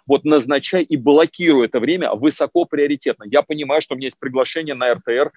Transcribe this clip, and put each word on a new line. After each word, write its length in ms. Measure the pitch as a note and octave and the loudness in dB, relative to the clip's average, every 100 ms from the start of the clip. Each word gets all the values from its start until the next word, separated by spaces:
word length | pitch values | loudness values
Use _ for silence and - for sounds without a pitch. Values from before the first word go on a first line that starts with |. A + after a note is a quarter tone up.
| - | -2
вот 180 | C3+ D3 | 0 2
назначай 560 | D3+ B2 C#3 - F#3 | 0 2 -2 -2 -4
и 160 | D#3+ D3 | -2 -2
блокируй 720 | B2 D3 E3 - E3+ C#3 A2+ | 4 4 4 0 2 4 2
это 120 | B2+ | 0
время 320 | A#2+ F3+ D3 G#2+ | -2 -2 -2 -2
высоко 500 | D3 - C#3+ F3 E3+ | -2 0 -2 -2 -2
приоритетно". 600 | D3 C#3+ C#3+ C3+ A2+ G#2 | 0 -2 -2 -4 -6 -2
Я 180 | C#3 | 0
понимаю, 380 | D3+ D3+ C3+ D3+ | 0 -4 -2 -2
что 120 | - | -2
у 40 | C3 | -6
меня 100 | C3 | -10
есть 100 | - | -10
приглашение 540 | C#3 B2+ B2+ E3 D#3 | -6 -2 -2 -4 -8
на 140 | B2+ B2+ | -4 -2
Р 140 | A2+ - | -2 -2
Т 80 | |
Р, 180 | A#2+ D3+ | -2 -2